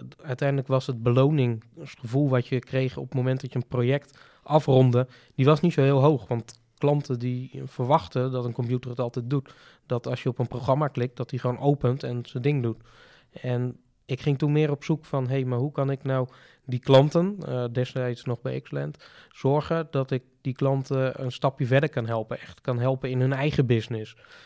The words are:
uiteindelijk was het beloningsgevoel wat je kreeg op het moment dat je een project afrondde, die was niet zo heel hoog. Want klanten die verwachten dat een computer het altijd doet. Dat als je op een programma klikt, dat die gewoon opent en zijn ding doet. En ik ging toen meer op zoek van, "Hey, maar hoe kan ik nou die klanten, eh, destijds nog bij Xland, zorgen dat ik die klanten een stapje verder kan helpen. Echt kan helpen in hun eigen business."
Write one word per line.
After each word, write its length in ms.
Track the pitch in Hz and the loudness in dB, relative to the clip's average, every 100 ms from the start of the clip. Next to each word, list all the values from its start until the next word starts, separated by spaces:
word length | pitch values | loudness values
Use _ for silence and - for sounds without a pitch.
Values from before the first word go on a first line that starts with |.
| 123 - | -12 -14
uiteindelijk 460 | - 123 143 139 127 | -10 -4 0 0 0
was 200 | 131 - | 0 0
het 160 | 120 | -2
beloningsgevoel 1300 | 117 120 139 156 123 113 - - 147 - 113 131 143 | 2 4 4 4 2 0 -8 -20 -18 -12 -2 0 2
wat 180 | 127 - | 2 0
je 120 | 127 | -4
kreeg 380 | - 131 131 139 | -2 -2 -2 -4
op 80 | 131 | -6
het 80 | |
moment 280 | 135 127 131 | -2 0 -2
dat 100 | 131 | -4
je 60 | 131 | -6
een 80 | - | -4
project 520 | 123 120 143 - - - _ | -2 0 0 -4 -20 -20 _
afrondde, 640 | - 151 151 131 131 120 127 - _ - | 2 2 6 6 6 4 0 -6 _ 2
die 100 | 131 | 4
was 160 | 151 | 6
niet 120 | 175 | 4
zo 80 | 160 | 4
heel 200 | 135 139 | 4 6
hoog. 260 | 143 143 - | 4 2 -2
Want 320 | 117 - - _ - | -6 -6 -20 _ -2
klanten 420 | 143 147 139 123 | 0 0 -2 -4
die 420 | 123 123 131 135 131 | -4 -6 -8 -12 -12
verwachten 640 | - 123 156 - - 131 | -4 0 0 0 -4 -2
dat 140 | 127 120 | -4 -4
een 80 | |
computer 360 | 117 120 123 123 | -4 -2 -2 -4
het 100 | 120 | -6
altijd 300 | 120 127 120 | -6 -6 -4
doet. 240 | 139 - - - _ - | -4 -4 -18 -20 _ -6
Dat 220 | 120 123 | -6 -4
als 160 | 127 | -4
je 60 | 131 | -4
op 100 | 120 | -2
een 80 | 120 | -4
programma 400 | 123 127 135 147 | -4 0 2 0
klikt, 300 | - 123 - | -2 -4 -4
dat 120 | 123 | -8
die 100 | 123 | -4
gewoon 200 | 123 123 | -4 0
opent 440 | 139 143 123 135 | 0 2 2 -2
en 220 | 127 123 120 | -4 -8 -8
zijn 180 | 131 | -4
ding 200 | 131 147 | 0 0
doet. 180 | 117 110 - - - - _ - | -2 -4 -12 -20 -20 -20 _ -10
En 360 | 127 123 123 123 _ _ - | -4 -2 -4 -8 _ _ -10
ik 160 | 131 | -4
ging 160 | 147 135 | -2 0
toen 140 | 151 | 0
meer 200 | 151 156 | 2 0
op 120 | 143 | -2
zoek 220 | - 156 - | -4 -4 -2
van, 220 | 139 127 | -4 -2
"Hey, 180 | 135 127 | -2 -2
maar 140 | 123 | -2
hoe 120 | 143 | -2
kan 200 | 143 139 | -2 -4
ik 120 | 135 | -4
nou 240 | 135 131 127 - - _ - | -2 -2 -4 -8 -20 _ -6
die 140 | 123 | -4
klanten, 560 | - 135 147 170 185 202 - | 6 8 8 2 0 -4 -6
eh, 200 | 127 120 | -4 -4
destijds 520 | 120 127 131 127 120 | -2 -4 -4 -6 -6
nog 180 | - 120 | -6 -6
bij 200 | 131 131 | -6 -8
Xland, 360 | - 143 147 143 - - - | -8 -8 -8 -12 -20 -20 -20
zorgen 560 | - 135 147 - 165 156 | -4 0 0 0 -4 -2
dat 200 | 139 131 | -4 -2
ik 120 | 127 _ _ | -4 _ _
die 120 | 135 | -8
klanten 720 | 123 135 135 131 135 131 123 | -2 0 0 -2 -2 -2 -4
een 80 | 131 | -8
stapje 340 | - 139 - 123 | -2 -4 -2 2
verder 240 | 135 156 | 2 2
kan 180 | - 113 | -4 -4
helpen. 320 | 113 110 - | -4 -4 -10
Echt 220 | - - | -14 -12
kan 180 | - 123 | -6 -2
helpen 300 | 127 135 131 | 0 -2 -2
in 100 | 127 | 0
hun 120 | 131 | 0
eigen 320 | 135 147 147 127 | 0 -2 0 2
business." 500 | 117 - 113 110 - - - | 2 0 -8 -10 -18 -20 -20